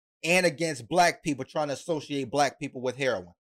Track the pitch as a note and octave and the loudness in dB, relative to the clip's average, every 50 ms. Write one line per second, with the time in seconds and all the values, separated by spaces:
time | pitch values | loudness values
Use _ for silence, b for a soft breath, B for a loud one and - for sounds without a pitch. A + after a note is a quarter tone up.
0 | _ _ _ _ - D#3+ F3 F#3 F3+ E3+ C#3+ B2+ E3 E3 D3+ B2 A#2+ A2 D#3+ F3+ | _ _ _ _ 0 2 4 4 4 2 2 0 -2 -4 -4 -6 -6 0 4 4
1 | F3 E3+ D3 - - D#3+ C#3+ C3 C3 - - D#3+ D3+ D3 C3+ B2+ - - E3 D3 | 4 4 4 0 -2 -4 -4 -4 -6 -6 -4 -4 -2 -2 -4 -6 -4 -4 -4 -4
2 | C#3+ - C#3+ C#3 C3+ A2+ C#3 C#3+ C#3+ C3 - - D3 C#3 - C3 B2 B2+ A#2 B2+ | -4 -4 -4 -4 -4 0 2 2 2 2 0 -4 -10 -10 -8 -4 -4 -4 -2 0
3 | C#3 B2+ A2+ F#2 F2 F2 - _ | 0 0 0 -2 -4 -10 -18 _